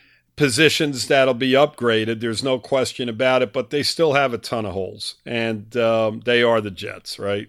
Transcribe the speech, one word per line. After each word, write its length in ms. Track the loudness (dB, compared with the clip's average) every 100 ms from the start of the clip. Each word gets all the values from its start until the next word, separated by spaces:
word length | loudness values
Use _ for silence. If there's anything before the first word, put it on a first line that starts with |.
| _ _ _ 0
positions 720 | 0 4 2 2 -2 -4 2
that'll 260 | 4 4
be 200 | 2 2
upgraded. 640 | 4 4 2 0 2 0 -2
There's 240 | -4 -4
no 160 | -2 -2
question 500 | 0 -2 -2 -4 -6
about 320 | 0 2 2
it, 100 | 2
but 200 | -2 -4
they 100 | -4
still 320 | -2 0 2
have 200 | 2 2
a 40 | -2
ton 280 | -6 -6 -4
of 60 |
holes, 420 | -6 -6 -8 -14 -14 -8
and, 500 | -4 -4 -4 -6 0
um, 460 | 2 2 0 -2 0
they 180 | 2
are 180 | 4 2
the 80 | 0
Jets, 480 | -8 -12 -12 -14 -8
right, 300 | -4 -4